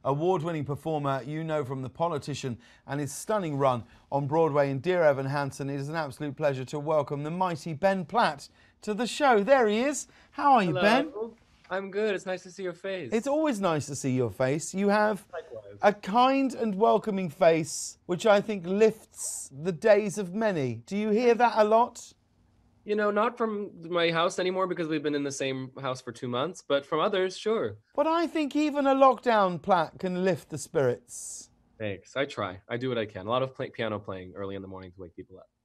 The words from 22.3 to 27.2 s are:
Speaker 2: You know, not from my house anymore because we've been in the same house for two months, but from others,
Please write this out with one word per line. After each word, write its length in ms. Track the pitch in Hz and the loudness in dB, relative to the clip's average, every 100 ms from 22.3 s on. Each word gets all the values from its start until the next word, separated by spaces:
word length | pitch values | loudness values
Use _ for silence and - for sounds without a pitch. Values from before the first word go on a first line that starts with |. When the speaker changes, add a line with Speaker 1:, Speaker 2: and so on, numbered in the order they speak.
| _ _ _ _ _ | _ _ _ _ _
Speaker 2:
You 120 | 202 208 | -6 0
know, 140 | 208 | 2
not 260 | 208 233 240 | 2 0 0
from 340 | 226 208 196 175 165 | -4 -4 -8 -12 -4
my 220 | 170 170 | 0 2
house 280 | 165 175 180 | 2 0 0
anymore 280 | 180 185 185 | -2 0 -2
because 220 | 170 160 | -2 -2
we've 120 | 156 | -2
been 140 | 147 | -2
in 80 | 147 | -2
the 80 | 143 | -4
same 400 | 135 135 131 131 131 | -4 -4 -4 -8 -8
house 200 | 135 127 | -8 -8
for 100 | - | -10
two 160 | 117 127 | -10 -6
months, 340 | 123 156 180 - | -2 -4 -6 -2
but 180 | 139 | -2
from 140 | 139 156 | 0 0
others, 380 | 190 196 | 0 0